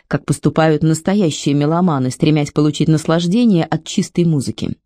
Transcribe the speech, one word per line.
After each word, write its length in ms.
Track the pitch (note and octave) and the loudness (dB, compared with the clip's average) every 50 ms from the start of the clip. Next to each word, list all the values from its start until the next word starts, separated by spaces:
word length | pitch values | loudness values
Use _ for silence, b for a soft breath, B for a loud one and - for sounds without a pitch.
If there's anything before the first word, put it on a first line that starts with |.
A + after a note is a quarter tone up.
| B | B
как 180 | _ - C#3+ - | _ -6 -6 -2
поступают 560 | - D3 - - D3+ C#3 - D#3+ D#3+ D#3 D3 | -4 -6 0 0 -2 2 2 2 2 2 2
настоящие 720 | D#3+ D#3+ D#3+ D#3+ - - F#3+ G#3 G3+ D#3 C#3 - - D3+ C#3 | 2 0 0 0 -2 -2 0 0 0 0 -2 -2 -2 -2 0
меломаны, 560 | C#3+ D3 D3+ E3 E3+ F#3 F3+ D3+ C3+ B2+ B2+ | 0 0 0 0 0 0 0 0 0 -2 -4
стремясь 420 | B2+ - - D#3 D3+ D#3 C#3+ - | -2 0 2 2 2 2 0 -2
получить 360 | - - D3 D3+ D3+ - D3+ | -2 0 0 0 0 0 0
наслаждение 760 | D#3+ D#3+ D3 - - D#3+ E3+ F3 F3 F3+ A#3+ B3 A#3 G3+ E3 D#3 | 2 2 0 0 0 -2 0 0 0 0 2 2 4 2 2 0
от 220 | - - D#3+ - | 0 -4 -8 -6
чистой 400 | - - - F3 - _ - F3 | -6 -4 -4 -4 -2 _ 0 0
музыки. 500 | E3+ D#3+ C#3+ A#2+ - - - - G1+ - _ _ | 2 0 0 -2 -4 -8 -8 -8 -10 -10 _ _